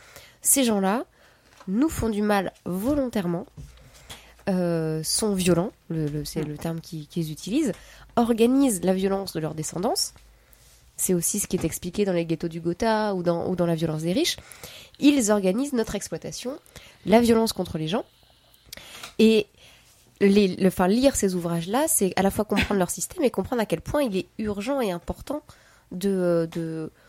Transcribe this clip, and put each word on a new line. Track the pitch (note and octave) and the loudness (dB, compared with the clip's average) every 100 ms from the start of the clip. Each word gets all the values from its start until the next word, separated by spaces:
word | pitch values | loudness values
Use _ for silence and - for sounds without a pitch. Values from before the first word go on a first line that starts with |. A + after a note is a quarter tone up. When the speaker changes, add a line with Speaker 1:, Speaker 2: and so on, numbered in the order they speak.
| - - - _ | -14 -20 -20 _
Speaker 1:
ces | - C#4 | 0 2
gens-là | A#3+ G3+ F#3+ A#3 F4 _ _ _ _ - - | 4 2 2 0 -4 _ _ _ _ -16 -4
nous | G3+ D#4 | 0 0
font | - A3+ | 0 -2
du | G#3 | 0
mal | G#3 G3+ F3+ - | 2 2 0 -6
volontairement, | - F3+ A#3 D4 B3+ G#3+ F3 E3+ - - - - - - - - - - - | -8 -4 -2 0 0 -2 -2 -4 -6 -16 -20 -20 -20 -20 -20 -20 -20 -10 -2
euh, | F#3 F3 E3 D#3+ D#3 | 0 2 0 0 -2
sont | D#3+ - A3 | -2 -2 0
violents, | F#3+ F3+ E3 G#3 - - | 2 2 2 2 -4 -6
le, | D#3+ D3+ | -2 -2
le, | D3+ | -4
c'est | D3 - | -6 -6
Speaker 2:
Mm. | D3+ | -6
Speaker 1:
le | D3 | -6
terme | E3 E3 | -6 -6
qu'ils, | - D#3+ D3 | -8 -12 -8
qu'ils | E3+ D#3 | -6 -6
utilisent, | D3+ - C4 C4+ - - - - - | -6 -4 0 0 -4 -12 -20 -6 0
organisent | A#3 A3+ A#3 C4+ C#4 F#3 | 2 4 4 6 4 2
la | F3+ | 0
violence | F#3+ F#3+ G3 F#3+ | 2 2 -2 -4
de | E3 | -6
leur | D#3 | -6
descendance. | D#3 D#3 E3 A3 F#4+ - - - _ _ _ - - _ - | -6 -6 -4 -2 -2 -4 -8 -20 _ _ _ -20 -20 _ -6
C'est | - | 0
aussi | F3+ - G#3 | 0 0 -4
ce | - | -2
qui | F#3 | -2
est | |
expliqué | D#3+ - F3 G#3 | -2 -6 -6 -2
dans | G3 | 0
les | F3 | 0
ghettos | E3 D#3+ F3 | -2 -2 -4
du | E3+ | -6
Gotha | E3+ E3+ A3+ G#3+ G#3+ | -4 -2 0 2 0
ou | F#3+ | 0
dans, | F3 E3+ - | 0 0 0
ou | F3+ | 0
dans | E3+ | 0
La | |
violence | D#3+ E3 D#3 | 2 0 -2
des | E3 | -2
riches. | G#3 F4+ - - - - - - - | 0 0 -2 -10 -20 -20 -20 -20 2
Ils | C#4+ C#4+ G#3 | 4 6 4
organisent | G#3 F#3 G#3 C#4+ | 2 2 0 0
notre | B3 A3+ G3 | -2 -2 -4
exploitation, | - D#3+ F3 - B3 D4 _ - - - | -8 -10 -10 -10 -10 -10 _ -20 -20 -10
la | F#3 A3+ | 4 4
violence | A#3 A3+ A3+ | 6 4 2
contre | - F3 D#3+ | -2 -4 -4
les | D#3 | -4
gens. | A3 - _ _ _ _ _ - - - - - - | -4 -6 _ _ _ _ _ -20 -20 -18 -18 -8 4
Et | A3 A3 - _ - - _ _ _ - | 6 6 0 _ -20 -20 _ _ _ 2
les, | G3 G3+ G3 F3 | 4 6 4 4
le, | F#3 | 2
enfin, | - F#3 | 2 2
lire | A3+ C4+ - | 4 4 2
ces | G3 | 0
ouvrages-là, | F3+ E3+ E3+ E3+ A#3+ D#4+ | -2 -2 -4 -2 -2 0
c'est | - F#3 - | 0 0 0
à | |
la | F#3+ | 0
fois | - | 0
comprendre | G#3 G3+ - G3+ | -2 0 0 0
leur | F3 | 0
système | - - - | -4 -8 -2
et | B3+ | -2
comprendre | G3 F#3+ A#3+ | 0 -4 -2
à | G#3 | -2
quel | E3 | -4
point | - D4 | -2 -2
il | C4 F#3 | 0 -2
est | - - | -6 -6
urgent | G#3+ G3+ G#3+ C#4 | -6 -6 -4 -2
et | G#3+ | -2
important | E3+ - - - D4 - - _ _ - | -4 -8 -12 -8 -10 -10 -20 _ _ -14
de, | F3+ G3 F#3+ F3 E3+ E3 | -4 -2 0 2 2 0
de, | E3+ E3 D#3+ D#3 - | -4 -6 -6 -10 -12